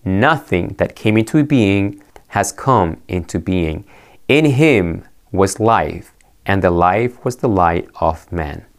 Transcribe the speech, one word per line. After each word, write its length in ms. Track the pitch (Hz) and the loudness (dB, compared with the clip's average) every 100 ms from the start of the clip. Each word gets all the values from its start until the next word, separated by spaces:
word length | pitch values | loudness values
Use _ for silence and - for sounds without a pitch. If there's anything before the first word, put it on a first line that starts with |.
nothing 640 | 95 95 131 160 - 90 98 95 | -2 0 2 0 -2 -4 -4 -4
that 180 | 87 - | -6 -2
came 220 | 117 110 | 0 0
into 260 | 110 156 | 0 0
being 580 | 147 139 101 98 98 101 _ - _ | 2 2 2 2 -2 -6 _ -20 _
has 220 | 101 95 | -4 -4
come 460 | - 135 120 87 80 - | -4 0 2 0 -4 -8
into 320 | 90 82 90 | -8 -4 -6
being. 460 | 82 92 80 80 - - - - - | -2 -2 -2 -4 -12 -20 -20 -20 0
In 180 | 143 156 | 2 4
him 580 | 127 156 120 85 82 - _ _ | 4 4 4 0 -4 -12 _ _
was 280 | 90 98 - | 0 0 2
life, 540 | 110 110 78 82 - _ _ _ - | 0 2 -2 -8 -16 _ _ _ -4
and 180 | 98 | 0
the 80 | 92 | 2
life 520 | 87 87 98 120 - | 2 2 2 -2 -6
was 140 | 131 123 | -10 -4
the 120 | 131 | -2
light 380 | 98 85 85 - - | 2 0 0 -6 -4
of 320 | 82 80 - | -4 -4 -8
men. 340 | 87 76 78 - | -8 -8 -10 -18